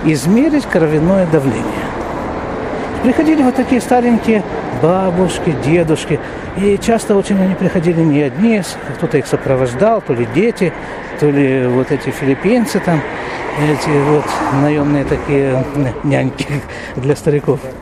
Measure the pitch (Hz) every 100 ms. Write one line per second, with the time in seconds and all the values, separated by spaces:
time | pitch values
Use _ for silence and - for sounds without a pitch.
0 | 160 151 139 220 302 294 - 180 160 151
1 | 165 196 175 156 135 110 - - - -
2 | - - - - - - - - - -
3 | 254 254 311 311 254 247 247 240 220 247
4 | 240 226 226 220 175 - - 120 151 185
5 | 190 175 180 - 185 131 120 175 160 151
6 | - 151 - - - - 202 196 - 226
7 | - 202 190 196 190 185 185 190 165 170
8 | 160 143 147 123 226 214 165 - - 135
9 | 156 147 - 131 - 131 127 123 208 226
10 | - 123 117 123 226 - 170 - - -
11 | - - 147 143 139 131 123 123 127 139
12 | 143 - 135 135 185 247 214 196 - 160
13 | - - - - - - 147 139 - 147
14 | 143 151 - - - 135 147 147 143 147
15 | 131 143 - 139 139 131 131 147 131 -
16 | 147 135 131 120 - 143 - - - -
17 | 131 143 - 147 143 131 131 -